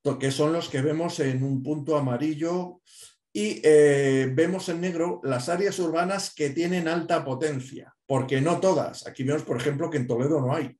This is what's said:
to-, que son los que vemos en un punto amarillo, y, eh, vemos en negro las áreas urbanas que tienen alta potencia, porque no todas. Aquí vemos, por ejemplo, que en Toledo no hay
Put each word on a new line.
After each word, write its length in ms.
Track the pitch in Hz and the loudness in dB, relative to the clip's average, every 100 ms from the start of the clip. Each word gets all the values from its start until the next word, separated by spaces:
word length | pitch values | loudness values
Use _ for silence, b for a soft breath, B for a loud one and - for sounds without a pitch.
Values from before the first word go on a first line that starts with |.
to-, 180 | 143 127 | -2 -2
que 120 | 135 | -2
son 240 | 135 151 | 2 0
los 160 | 165 165 | 0 -2
que 100 | 143 | -2
vemos 400 | 143 156 170 - | 0 0 -4 -2
en 220 | 135 131 | -2 0
un 200 | 135 135 | -2 -2
punto 360 | 135 151 139 151 | -2 -4 0 0
amarillo, 800 | 135 123 151 151 165 180 180 175 B B B B _ | 0 -2 -2 -2 -2 -2 -6 -12 B B B B _
y, 260 | - 214 - | -4 -4 2
eh, 720 | 156 151 147 143 139 135 131 | 6 8 8 6 4 2 2
vemos 360 | 131 170 185 185 | 2 2 0 -4
en 100 | 170 | -4
negro 400 | 185 165 175 - | -2 -2 -2 -2
las 260 | 139 123 151 | -4 -4 -2
áreas 280 | 175 202 180 | 0 0 0
urbanas 540 | 170 156 175 196 180 | -2 0 0 -2 -6
que 160 | - 147 | -4 -4
tienen 380 | 135 170 180 160 | 0 0 0 0
alta 340 | 170 160 165 | -2 0 -2
potencia, 720 | 143 123 156 139 127 - - _ _ | 0 -2 -2 -4 -8 -16 -18 _ _
porque 340 | 135 - 135 | -2 0 0
no 200 | 147 175 | 2 2
todas. 460 | 190 165 101 - - | 2 2 0 -6 -16
Aquí 180 | - | -6
vemos, 180 | 131 151 | -2 -2
por 160 | - 123 | -2 -2
ejemplo, 320 | 143 139 160 | -2 -2 -2
que 80 | 151 | -2
en 80 | 123 | -2
Toledo 340 | 117 139 156 | 0 2 0
no 140 | 127 | 0
hay 200 | 156 127 - | -2 -4 -10